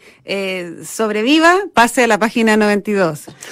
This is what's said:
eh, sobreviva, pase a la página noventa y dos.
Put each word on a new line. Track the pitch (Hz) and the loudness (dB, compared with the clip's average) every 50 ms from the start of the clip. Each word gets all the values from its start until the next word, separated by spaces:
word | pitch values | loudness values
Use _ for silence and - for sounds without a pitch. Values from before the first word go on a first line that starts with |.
| - - - _ _ | -20 -20 -20 _ _
eh, | - 190 196 196 190 185 185 175 175 165 - 160 | -8 -6 -6 -4 -6 -6 -6 -8 -10 -12 -14 -16
sobreviva, | - - - 220 214 208 214 214 262 302 320 320 339 359 381 415 330 - | -10 -6 -4 -4 -2 -2 -2 0 2 2 4 4 4 2 2 0 0 2
pase | 226 233 233 - 220 214 | 2 2 4 4 2 2
a | |
la | 233 214 | 2 2
página | 196 214 233 - 240 226 220 214 | 2 0 0 0 0 2 2 2
noventa | 214 214 208 208 202 190 214 | 2 2 2 0 -2 -2 -2
y | 208 | 0
dos. | 196 185 165 151 156 - - - - - - | 0 0 0 -2 -6 -12 -18 -20 -20 -20 -16